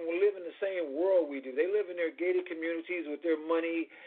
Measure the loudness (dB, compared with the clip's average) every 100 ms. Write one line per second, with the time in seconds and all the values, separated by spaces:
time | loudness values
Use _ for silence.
0 | -4 2 4 2 -6 -4 -4 -2 -2 0
1 | 4 4 4 -2 -6 0 2 2 0 -2
2 | -4 0 0 0 0 -4 -4 -4 -4 -6
3 | -4 -4 0 0 2 0 0 -2 -4 -8